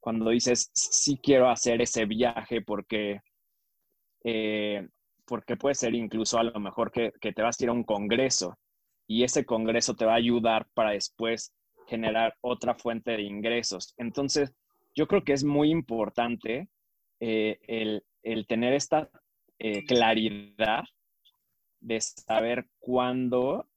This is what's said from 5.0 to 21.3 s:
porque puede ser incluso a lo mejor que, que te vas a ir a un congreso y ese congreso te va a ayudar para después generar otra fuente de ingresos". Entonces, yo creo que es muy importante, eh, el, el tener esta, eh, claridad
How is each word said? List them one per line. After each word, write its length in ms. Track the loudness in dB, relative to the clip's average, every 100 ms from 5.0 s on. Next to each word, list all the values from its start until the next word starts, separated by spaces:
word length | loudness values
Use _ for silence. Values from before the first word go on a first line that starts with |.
| _ _ _
porque 300 | -8 -6 -2
puede 180 | 0
ser 200 | 0 0
incluso 440 | -2 -2 -2 0 2
a 60 |
lo 160 | 0 -2
mejor 320 | -6 -4 -4
que, 200 | 0 -4 -2
que 120 | -8
te 80 | 0
vas 180 | -2 0
a 60 |
ir 60 | 0
a 20 |
un 100 | 0
congreso 760 | 0 -2 0 2 2 0 -4 -8 _ _ _ _ _
y 160 | 0
ese 220 | 2 2 0
congreso 480 | 0 2 0 0 0
te 80 |
va 80 | 2
a 40 | 4
ayudar 500 | 4 2 4 0 -2
para 160 | 0 0
después 640 | 0 -6 _ -4 -4 -6 _ _ _ -8
generar 480 | -4 -2 2 0 -2
otra 320 | -6 -4 -2
fuente 380 | -2 -4 -4 -4
de 100 | -4
ingresos". 720 | -4 -4 -2 -2 -4 -8 -12 -10
Entonces, 560 | -8 -4 -2 0 -2 _ _ _ _
yo 120 | -4 2
creo 180 | 2
que 80 | 2
es 100 | 0
muy 280 | 2 2 4
importante, 1000 | 2 -2 -2 -2 0 -2 -2 -6 -6 -8 _ _ _ _ _
eh, 380 | -2 0 0 -2 -8
el, 380 | -4 -4 -4 _ _
el 240 | -6 -6 -2
tener 280 | 0 0
esta, 340 | 0 0 -2 -2 _ _ _ _ _
eh, 280 | -4 -4 2
claridad 1000 | 4 4 4 0 -4 -14 -2 0 0 -4 _ _ _ _